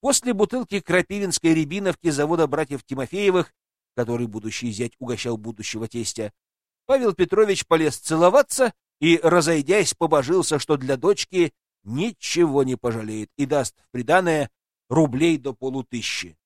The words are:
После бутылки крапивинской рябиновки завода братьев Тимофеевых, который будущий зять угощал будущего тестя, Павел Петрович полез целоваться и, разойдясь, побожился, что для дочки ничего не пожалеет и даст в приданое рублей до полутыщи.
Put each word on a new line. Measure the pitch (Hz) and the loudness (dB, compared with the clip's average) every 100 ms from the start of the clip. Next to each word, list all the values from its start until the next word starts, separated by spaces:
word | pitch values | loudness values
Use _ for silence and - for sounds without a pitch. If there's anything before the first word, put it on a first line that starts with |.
После | 262 269 247 | 0 0 0
бутылки | 202 208 254 226 196 | 0 0 -2 -4 -6
крапивинской | - 175 175 202 196 - 165 | 0 0 0 -4 -4 0 2
рябиновки | 160 151 185 196 160 170 | 2 0 -4 -4 -2 -2
завода | 139 151 165 151 | 0 0 0 0
братьев | 143 156 139 | 0 -4 -8
Тимофеевых, | - 135 127 185 202 185 165 _ _ _ _ - | -8 -8 -6 -2 0 2 -2 _ _ _ _ -6
который | 117 120 120 | -4 -2 -4
будущий | 104 107 - 120 | -6 -8 -8 -8
зять | 101 120 _ | -6 -8 _
угощал | 123 117 120 113 | -10 -8 -6 -6
будущего | 107 113 107 107 110 | -8 -12 -10 -8 -8
тестя, | 120 107 - 107 _ _ _ _ _ - | -8 -8 -8 -10 _ _ _ _ _ 0
Павел | 269 240 | 2 2
Петрович | 180 175 190 214 190 - | 0 0 4 4 2 2
полез | 165 156 - | 2 2 -2
целоваться | - 160 175 240 277 - 247 - _ _ | -4 4 6 6 2 0 -2 -2 _ _
и, | 160 165 | 2 4
разойдясь, | 165 175 156 160 139 202 165 | 6 4 4 0 2 2 2
побожился, | - 165 151 127 180 160 151 | 0 2 2 2 0 0 -2
что | - 147 | 0 -2
для | 131 135 | -2 0
дочки | 165 202 - 185 165 _ _ _ | 0 0 -2 0 0 _ _ _
ничего | 98 123 214 - - 165 170 139 | -8 -4 -4 -6 -6 0 2 2
не | 131 123 | 0 0
пожалеет | 123 113 107 110 107 - | -4 -4 -6 -8 -10 -6
и | 135 | -2
даст | 143 120 _ | 0 -2 _
в | _ | _
приданое | 123 120 175 175 156 131 _ _ _ _ | -10 2 2 4 0 -2 _ _ _ _
рублей | 131 151 127 165 156 | 2 2 2 2 0
до | 135 | -4
полутыщи. | 127 131 135 123 120 - - 90 78 | -8 -8 -8 -8 -8 -8 -8 -10 _